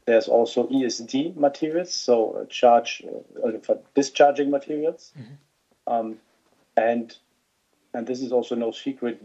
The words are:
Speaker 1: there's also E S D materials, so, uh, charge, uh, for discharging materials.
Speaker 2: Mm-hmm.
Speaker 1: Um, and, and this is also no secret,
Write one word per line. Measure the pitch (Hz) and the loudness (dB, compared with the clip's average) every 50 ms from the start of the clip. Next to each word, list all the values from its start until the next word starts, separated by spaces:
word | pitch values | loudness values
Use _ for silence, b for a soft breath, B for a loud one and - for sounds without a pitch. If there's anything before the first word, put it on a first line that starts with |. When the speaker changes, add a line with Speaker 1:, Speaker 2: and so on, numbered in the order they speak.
| _ | _
Speaker 1:
there's | 120 117 113 - - | 2 4 4 4 4
also | 117 117 117 117 - 123 117 113 | 4 4 4 2 0 -2 -2 0
E | 131 135 131 | 0 0 0
S | 113 - - | -2 -4 -6
D | 113 - - 135 156 175 185 | -8 -6 -4 -4 -4 -4 -2
materials, | 151 143 139 - - - 156 156 175 180 - - | 0 0 0 0 -2 -4 -4 -2 -4 -4 -4 -8
so, | - - - 120 113 110 - - | -4 0 2 2 2 2 0 -2
uh, | - 101 | -6 -10
charge, | - - - 123 120 117 117 117 - - - - - - - - _ - - - | -10 -2 4 6 6 6 6 4 0 -8 -12 -14 -14 -14 -14 -14 _ -8 -6 -4
uh, | 117 110 - - | -4 -4 -4 -4
for | - - - - _ - | -4 -4 -4 -6 _ 0
discharging | 139 139 - - - 147 143 139 143 143 139 | 0 0 2 4 4 6 6 4 2 0 -2
materials. | 143 139 - - 151 147 151 165 170 - - - _ 143 | -2 -4 -4 -6 -6 -4 -4 -4 -6 -6 -12 -20 _ -20
Speaker 2:
Mm-hmm. | 120 107 143 - _ _ _ _ _ _ _ _ _ - 120 | -20 -20 -20 -20 _ _ _ _ _ _ _ _ _ -4 -4
Speaker 1:
Um, | 117 113 110 110 - _ _ _ _ _ _ _ _ _ _ _ | -2 -4 -6 -10 -14 _ _ _ _ _ _ _ _ _ _ _
and, | 113 110 113 120 120 117 - - _ _ _ _ _ _ _ _ _ _ _ _ _ _ _ - | 0 2 2 0 0 -4 -8 -12 _ _ _ _ _ _ _ _ _ _ _ _ _ _ _ -10
and | 120 113 | -8 -8
this | 120 127 127 | -6 -6 -6
is | 131 117 | -4 -2
also | 123 120 113 - 123 | -2 -2 -2 -2 -4
no | 117 117 113 | -4 -4 -4
secret, | 110 - - 139 131 - 123 117 110 - | -6 -6 -8 -10 -8 -6 -6 -8 -8 -8